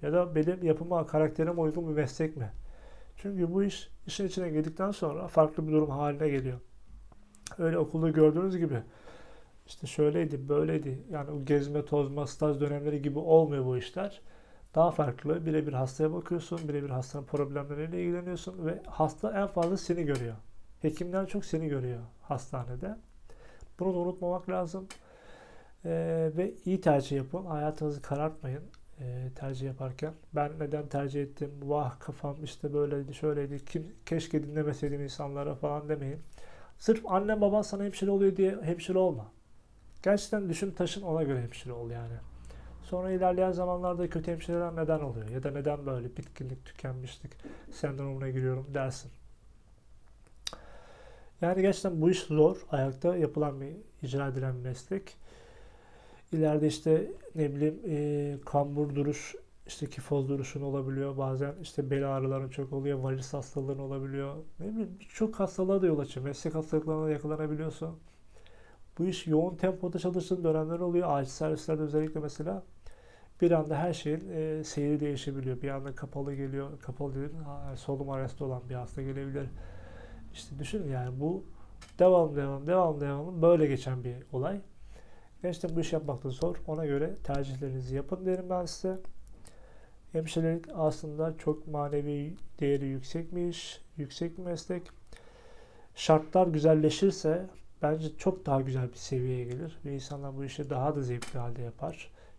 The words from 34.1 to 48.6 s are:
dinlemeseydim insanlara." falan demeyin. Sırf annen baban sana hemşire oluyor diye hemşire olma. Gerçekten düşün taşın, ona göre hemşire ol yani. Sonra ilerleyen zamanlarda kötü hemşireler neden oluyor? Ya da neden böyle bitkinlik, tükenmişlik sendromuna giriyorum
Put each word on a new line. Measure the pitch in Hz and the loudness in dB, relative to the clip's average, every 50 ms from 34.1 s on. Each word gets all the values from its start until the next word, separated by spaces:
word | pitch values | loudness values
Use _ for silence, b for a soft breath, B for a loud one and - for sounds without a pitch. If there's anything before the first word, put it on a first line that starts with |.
| 165 156 - - - 151 147 | -2 -2 -2 0 0 0 0
dinlemeseydim | 143 147 156 151 147 139 - 151 143 143 143 | 0 -2 0 0 0 0 0 0 -2 0 -2
insanlara." | 143 135 - - 147 139 139 143 143 147 143 | -4 -6 -6 -6 -6 -6 -4 -4 -2 -4 -2
falan | 131 151 147 147 147 147 147 | -2 -2 -2 -2 -2 -2 -2
demeyin. | 156 139 139 135 147 160 - - B B B B B B B B B | -2 -2 -2 -4 -6 -6 -10 -12 B B B B B B B B B
Sırf | B - - 226 220 - | B 4 4 4 4 4
annen | - 185 190 202 208 220 214 | 2 2 2 4 4 4 4
baban | 202 202 202 214 | 6 6 6 4
sana | 202 - 202 196 202 | 2 0 -2 -4 -4
hemşire | 202 196 - 202 202 | -4 -2 0 2 4
oluyor | 196 196 196 190 180 | 4 6 6 6 6
diye | 190 190 190 196 208 | 6 4 4 4 0
hemşire | - 156 175 170 - - 185 | -2 -2 -2 -2 0 2 4
olma. | 185 185 180 147 110 104 - - - - - - - - - - - - - - - - | 4 4 4 2 0 -6 -10 -14 -20 -20 -20 -20 -20 -20 -20 -20 -20 -20 -20 -10 -2 2
Gerçekten | 190 208 202 202 - 220 208 196 175 | 4 4 4 2 0 -2 0 0 0
düşün | 165 - 196 196 | 0 0 -2 -2
taşın, | - - 180 175 - 202 | 0 0 0 0 0 -2
ona | 196 175 156 165 151 | -2 0 2 2 2
göre | 139 135 127 | 2 2 0
hemşire | 120 113 - - - 123 120 | -2 -4 -8 -10 -10 -8 -8
ol | 120 120 117 | -6 -6 -6
yani. | 120 117 117 117 117 110 - - B B B B B B B B B B - | -6 -6 -6 -8 -8 -10 -10 -12 B B B B B B B B B B -8
Sonra | - 180 180 185 190 | -4 -4 -2 0 2
ilerleyen | 185 180 185 180 180 180 185 185 | 2 6 6 6 6 6 6 4
zamanlarda | 175 175 180 180 180 180 180 180 175 175 175 170 | 4 2 2 2 2 2 2 0 2 2 0 0
kötü | - 165 160 175 | 0 -2 0 0
hemşireler | 170 160 - - 170 175 175 170 165 | -2 -2 -2 0 0 0 0 0 0
neden | 165 160 151 160 156 | 0 2 2 2 2
oluyor? | 147 135 110 113 107 107 | 2 -2 -4 -4 -6 -4
Ya | 120 131 131 | -4 -4 -4
da | 143 | -2
neden | 135 143 139 147 147 143 139 | -2 0 0 0 0 0 -2
böyle | 139 131 123 117 123 - | -4 -4 -4 -4 -6 -8
bitkinlik, | - - - - - 131 127 131 - - | -10 -12 -12 -10 -10 -8 -8 -8 -10 -12
tükenmişlik | - - - - 131 127 127 127 127 - - - - - - B B B B B B | -16 -14 -8 -6 -6 -6 -6 -8 -10 -12 -12 -14 -16 -14 -14 B B B B B B
sendromuna | - - - 143 135 135 139 139 135 135 135 131 | -8 -4 -4 -4 -2 -2 -4 -4 -4 -4 -4 -2
giriyorum | 127 131 127 131 127 131 | -2 0 0 0 0 -2